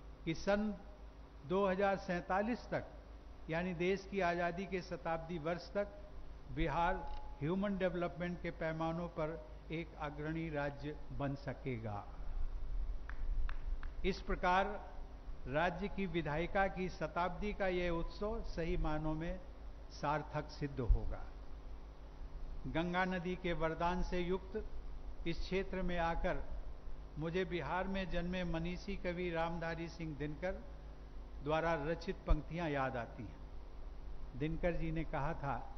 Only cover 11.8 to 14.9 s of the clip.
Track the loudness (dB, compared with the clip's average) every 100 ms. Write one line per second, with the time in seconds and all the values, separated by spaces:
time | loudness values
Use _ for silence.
11.8 | -2 -4 -6 -2 0 4 2 2 0 2
12.8 | 2 0 0 0 2 4 4 4 0 0
13.8 | 0 2 2 2 0 2 6 6 4 0
14.8 | -6